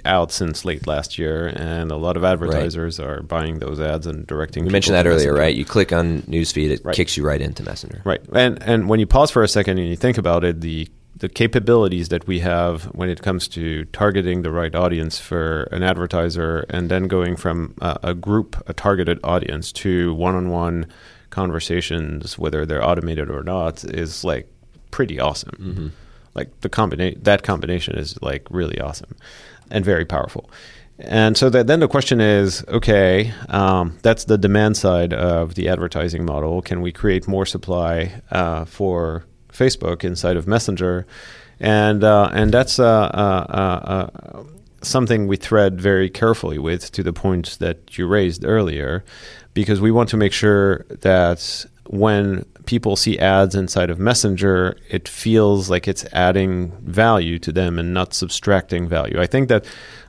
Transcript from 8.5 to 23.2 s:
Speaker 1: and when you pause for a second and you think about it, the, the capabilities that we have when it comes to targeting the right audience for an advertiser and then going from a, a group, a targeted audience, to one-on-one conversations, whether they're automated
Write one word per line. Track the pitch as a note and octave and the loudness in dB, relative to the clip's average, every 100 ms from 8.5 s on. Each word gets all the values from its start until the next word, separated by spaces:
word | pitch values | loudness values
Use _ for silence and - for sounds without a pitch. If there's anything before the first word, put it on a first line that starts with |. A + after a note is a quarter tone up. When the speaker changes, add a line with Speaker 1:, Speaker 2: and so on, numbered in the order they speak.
| - | 0
Speaker 1:
and | A2 A2+ F#2+ | 0 2 4
when | A2 | 2
you | G#2 | 4
pause | C3 D3+ | 6 6
for | B2 | 4
a | G#2+ | 4
second | G#2 G2 F#2 | 2 2 0
and | F2 | -2
you | E2+ | 0
think | B2+ A#2 | 0 0
about | E2+ E2+ | 2 2
it, | F2 E2 | 2 -2
the, | E2 D#2+ D#2+ - _ - | -4 -6 -8 -12 _ -12
the | F#2 | -8
capabilities | - A2+ B2 G#2 A#2 G2 F2+ E2+ | 0 0 2 4 4 4 0 -2
that | F2 - | -4 -2
we | F2 | -2
have | F2 F2 F2 E2 F2 | 0 0 0 -2 -8
when | - F2+ | -6 -4
it | E2+ | -4
comes | G2 F#2 - | -4 -4 -4
to | E2+ E2 D#2 - | -6 -6 -6 -8
targeting | - G#2 G2 F2+ F2+ | 0 0 2 0 -2
the | E2 | -2
right | E2 E2 | -2 -2
audience | E2+ F2+ E2+ D#2+ - | 0 0 0 -4 -6
for | - F2 D#2+ D#2 - | -6 -4 -2 -4 -4
an | F2+ | -2
advertiser | F#2 F2 F2 F2 E2+ E2+ E2 E2 - | 0 0 -2 -2 -2 -2 -4 -4 -4
and | F2+ F2 | -6 -2
then | F#2 F#2 | -2 0
going | F#2 F2 | 0 0
from | F2 F2 E2+ E2 - | -2 -4 -4 -6 -6
a, | E2+ D2 | -6 -4
a | F2 | -6
group, | F2 G2 G#2+ G#2 - - | -6 0 0 0 -6 -8
a | |
targeted | E2+ G#2 G2 E2+ E2+ | -4 0 0 0 -2
audience, | - F2 - D2+ D#2+ | -2 -2 -2 -6 -10
to | - G2 F2+ F2 | -6 -2 0 0
one-on-one | D#2+ F2+ F#2 F2+ F2 E2+ E2+ E2 - - - _ - F#2 | 0 -2 0 -2 -2 -2 -4 -6 -12 -20 -20 _ -6 -4
conversations, | D#2+ - F2 - E2+ D2+ D2+ - - | -4 -4 -4 -4 -6 -6 -8 -10 -8
whether | D#2+ D2+ D#2 | -4 -4 -2
they're | D2+ | -2
automated | A#1+ F2 E2 D#2 | 0 0 -2 -4